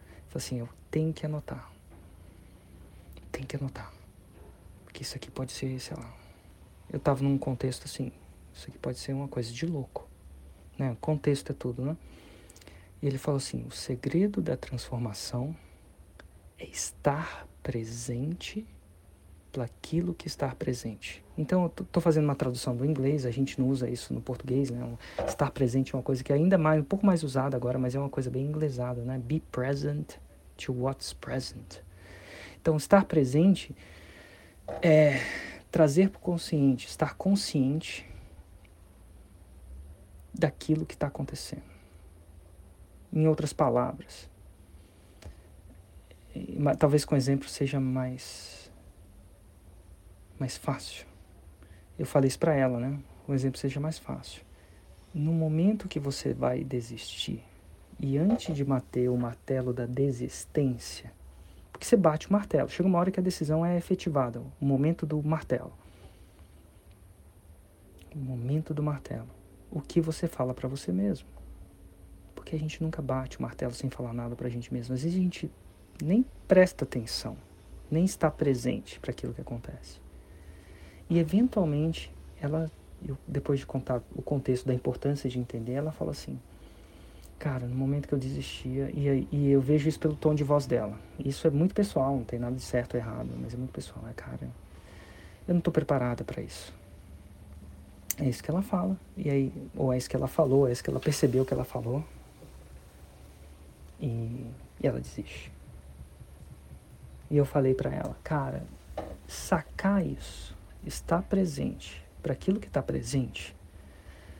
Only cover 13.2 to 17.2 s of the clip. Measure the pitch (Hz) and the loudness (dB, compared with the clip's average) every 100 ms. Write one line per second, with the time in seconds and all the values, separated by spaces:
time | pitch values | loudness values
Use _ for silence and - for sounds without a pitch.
13.2 | - 139 - 123 120 - - 127 - 165 | -2 -2 -2 -8 -8 -10 -6 -4 0 2
14.2 | 208 202 160 - - 127 - 120 120 101 | 2 0 -2 -2 -4 -8 -6 -4 -4 -6
15.2 | - 123 143 165 - - - - - - | -6 -4 -4 -8 -14 -20 -20 -20 -20 -20
16.2 | - - - - - - - - 147 143 | -20 -20 -20 -18 -14 -10 -10 0 0 0